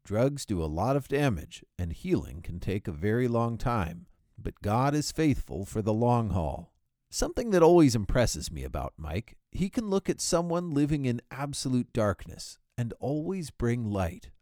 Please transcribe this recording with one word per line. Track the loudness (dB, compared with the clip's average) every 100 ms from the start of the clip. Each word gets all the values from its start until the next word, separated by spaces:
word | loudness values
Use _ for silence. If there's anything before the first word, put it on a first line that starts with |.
Drugs | -4 0 0 0
do | -4 -2
a | -2
lot | 0 0 0
of | 0
damage, | 0 0 0 -6 -16 -16 -8
and | -6
healing | -6 0 0 0 -10
can | -10 -6
take | -4 -4 -4
a |
very | -4 0 0 2
long | 0 0 -2
time. | -2 0 -2 -6 -16 _ _ -12
But | -10 -6
God | 0 2 2
is | 0 -2
faithful | 0 2 2 -2 -8
for | -6 -2
the | 0
long | 2 2 2 2
haul. | -2 -2 -6 -12 _ _ _ _
Something | -4 -2 -2 2
that | 6
always | 8 10 8
impresses | 6 2 2 2 0 -8
me | -8
about | -6 -6 -8 -8
Mike, | -6 -6 -8 -16 _
he | -4 -2
can | -2 0
look | 0 0
at | -2
someone | 0 0 2 -2 0
living | 0 2 2
in | 0 -2 -6
absolute | -8 -8 -4 0 0 0
darkness | 0 2 0 -8 -16 -16 -18 _ -6
and | -6 -4
always | -4 -2 -2 -4 -6
bring | -2 0 0
light, | 0 0 -2 -4 -14 -20